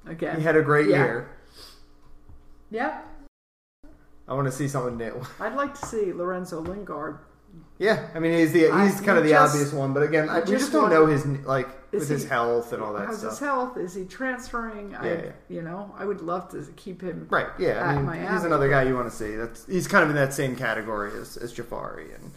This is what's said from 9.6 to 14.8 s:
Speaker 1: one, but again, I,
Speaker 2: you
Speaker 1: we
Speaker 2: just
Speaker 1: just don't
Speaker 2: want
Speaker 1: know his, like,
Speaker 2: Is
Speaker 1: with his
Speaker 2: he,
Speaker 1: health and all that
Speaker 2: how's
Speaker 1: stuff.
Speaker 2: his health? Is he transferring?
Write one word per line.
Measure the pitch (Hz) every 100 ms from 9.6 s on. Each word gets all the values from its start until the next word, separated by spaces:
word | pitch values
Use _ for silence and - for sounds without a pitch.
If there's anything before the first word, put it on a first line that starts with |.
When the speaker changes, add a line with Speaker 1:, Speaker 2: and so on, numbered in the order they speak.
| 143
Speaker 1:
one, | 147 135
but | 135
again, | 151 160 156
I, | 175
Speaker 2:
you |
Speaker 1:
we | 180
Speaker 2:
just | 254
Speaker 1:
just | 285
don't | 302
Speaker 2:
want | -
Speaker 1:
know | 160 156
his, | 143 143
like, | 135 131 135 127 - -
Speaker 2:
Is | 208
Speaker 1:
with | 143
his | 143
Speaker 2:
he, | -
Speaker 1:
health | 127 120 120 113
and | 120
all | 107
that | 104 101
Speaker 2:
how's | 220
Speaker 1:
stuff. | 208
Speaker 2:
his | -
health? | 285 262 254 -
Is | 180 190
he | 185
transferring? | - 262 254 240 240 226 214